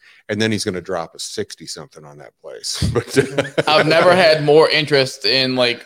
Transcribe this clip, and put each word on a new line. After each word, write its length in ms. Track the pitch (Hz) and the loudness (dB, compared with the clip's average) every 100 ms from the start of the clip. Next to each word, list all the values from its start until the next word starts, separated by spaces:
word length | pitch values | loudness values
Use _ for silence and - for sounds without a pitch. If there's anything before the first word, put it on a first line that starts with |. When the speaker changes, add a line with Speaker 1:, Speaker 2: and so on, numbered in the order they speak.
| _ - - | _ -20 -8
Speaker 1:
And 120 | 104 | -2
then 120 | 110 | -2
he's 120 | 104 | -2
gonna 160 | 107 92 | -4 -8
drop 340 | 85 90 82 | -6 -8 -8
a 40 | 73 | -12
sixty-something 880 | - - 101 - 82 - 73 80 | -14 -10 -10 -12 -16 -16 -16 -20
on 140 | 76 73 | -20 -20
that 200 | 60 _ | -20 _
place. 400 | 73 60 - - | -20 -14 -10 -4
<laughs> 120 | - | -2
But 760 | 117 - 135 131 139 139 - - | -2 -2 -2 -2 -2 -6 -6 0
Speaker 2:
I've 180 | 151 156 | 2 2
never 260 | 160 180 | 4 4
had 300 | 180 170 151 | 4 4 2
more 240 | 147 151 156 | 4 6 6
interest 540 | 151 143 143 131 - 101 | 2 0 0 0 -4 -2
in, 300 | 127 131 127 | -2 -2 0
like, 280 | 123 117 | -2 -2